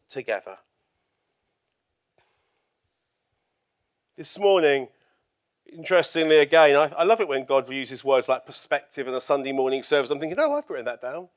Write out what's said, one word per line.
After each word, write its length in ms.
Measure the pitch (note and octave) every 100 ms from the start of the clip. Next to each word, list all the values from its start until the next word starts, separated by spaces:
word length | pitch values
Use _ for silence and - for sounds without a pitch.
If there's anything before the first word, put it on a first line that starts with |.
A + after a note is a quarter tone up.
| -
together. 520 | C3+ A2+ G#2 F#2+ F#2+ _ _ _ _ _ _ _ _ _ _ _ _ _ _ _ _ _ _ _ _ _ _ _ _ _ _ _ _ _ _ _ _ _ _ _ -
This 200 | D#3 -
morning, 520 | G3+ F#3+ D#3 C#3 B2+ _ _ _ _ _ _ _ _
interestingly, 680 | E3 D#3 F3+ D3+ E3 D#3+ D#3
again, 360 | D3 D#3+ D3+ C#3+
I, 180 | D3+ -
I 80 |
love 180 | F3 A3+
it 60 | F#3
when 160 | C3+
God 260 | C3 C3+ C3
uses 360 | C3+ B2 C3 C3+
words 240 | C3+ A#2+
like 160 | C3 -
perspective 640 | C3 - C#3+ - - C3
in 60 |
a 80 | B2+
Sunday 300 | - C#3+ C3+
morning 300 | C3+ C3 C3
service. 280 | B2+ D3 B2
I'm 100 | C#3+
thinking, 200 | D#3 F#3
"Oh, 140 | D4+
I've 160 | D4 -
written 160 | D3+ A#2+
that 160 | A#2
down, 280 | B2 D3+ F3+